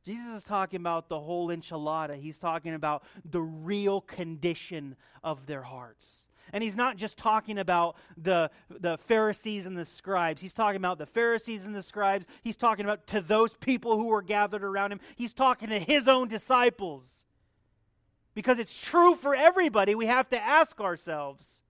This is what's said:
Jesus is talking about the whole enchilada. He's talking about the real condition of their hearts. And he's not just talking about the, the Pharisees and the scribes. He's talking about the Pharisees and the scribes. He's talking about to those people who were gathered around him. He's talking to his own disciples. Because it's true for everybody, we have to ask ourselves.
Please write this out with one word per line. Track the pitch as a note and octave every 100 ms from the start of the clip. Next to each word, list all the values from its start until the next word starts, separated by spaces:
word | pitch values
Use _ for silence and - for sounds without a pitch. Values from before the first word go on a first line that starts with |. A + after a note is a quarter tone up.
Jesus | - A#3 A#3+
is | A3
talking | - G3+ F#3+ F#3+
about | F3 E3 -
the | D#3+
whole | D3+ F3 E3+
enchilada. | E3+ - D#3+ D3+ D#3+ D3+
He's | C#3+ D3 D3+
talking | F3 E3 D#3+
about | D#3+ D3+ D3+ - -
the | D#3+ E3+
real | D#3+ D#3 D#3+ G3+ G3+ G3
condition | - - E3 D#3+ E3+ D#3+ - E3 C#3 C3+ _ -
of | D#3+ D3 C3+
their | C#3+
hearts. | B2+ C3 A#2+ A2 - - _ _ -
And | G3+
he's | A3+ G3+
not | B3 G3+
just | G#3 -
talking | A3+ G#3+ A3 G3+
about | F#3 F3 E3+ - - -
the, | E3 F3 D#3 - _
the | - F3 D#3+
Pharisees | - A3 G#3+ G3+ A3 G#3 F3+
and | F3+
the |
scribes. | D#3+ - F#3+ F#3+ E3 D#3
He's | F#3
talking | - G#3+ F#3+
about | F#3 F3+
the | G3
Pharisees | A#3 A#3 A3+ A3+ G#3+ F#3+
and |
the | G#3
scribes. | F3+ G#3 G3 G3 F3 -
He's | A#3 -
talking | A#3+ G3+
about | G3+ G#3 -
to | G#3
those | D#3 F#3 A3
people | - - B3 A#3+ G#3+
who | A#3
were | G#3+
gathered | F3+ G#3 G#3 G#3
around | G3 G3 G3
him. | G3+ - -
He's | A#3+
talking | - C4 B3 A3
to | G#3+
his | D#3+ D4 A#3+
own | C4 B3
disciples. | A3 - B3+ B3 A#3+ F#3+ C#3 B2+ _ _ _ _ _ _ _ _ _ _ _ _
Because | - B3+ A#3+
it's | A3+ -
true | - F4 F4+ E4+
for | C#4
everybody, | C4+ D#4+ F#4 E4 G#3 G3 G#3+
we | A3+
have | B3+ C4
to | A#3+
ask | G#3+ D4+ D#4+ -
ourselves. | G3 E3+ - D3+ C#3+ C#3 - -